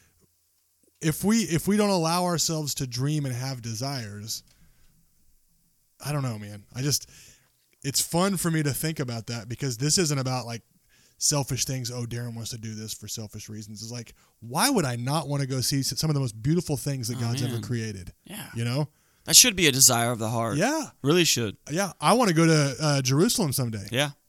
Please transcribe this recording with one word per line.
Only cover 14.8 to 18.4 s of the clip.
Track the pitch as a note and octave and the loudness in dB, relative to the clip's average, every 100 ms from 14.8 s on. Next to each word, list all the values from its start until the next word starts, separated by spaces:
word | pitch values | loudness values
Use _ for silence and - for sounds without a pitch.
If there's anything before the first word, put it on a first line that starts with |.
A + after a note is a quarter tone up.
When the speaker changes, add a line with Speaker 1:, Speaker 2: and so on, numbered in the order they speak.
| C#3 | 2
Speaker 1:
I | A#2+ | -2
not | B2 D#3 C#3 | 0 -2 0
wanna | C#3+ C3+ | -2 -2
go | C3 | -2
see | A#2+ C#3 | 0 0
s-, | C3 - | -2 -2
some | D#3 | 0
of | D3 | 2
the | |
most | C3 A2 | 0 -2
beautiful | A#2+ F3 - C#3 | 0 2 0 -4
things | D3 C3+ A#2 | -2 -4 -4
that | A#2+ | -4
Speaker 2:
Oh, | |
Speaker 1:
God's | A#2 A2 | -2 0
ever | B2 | -2
Speaker 2:
man. | A#2 | -2
Speaker 1:
created? | G#2 A#2+ A2+ G2 F2+ - - | -4 -4 -4 -10 -14 -18 -16
Speaker 2:
Yeah. | G#3 | -14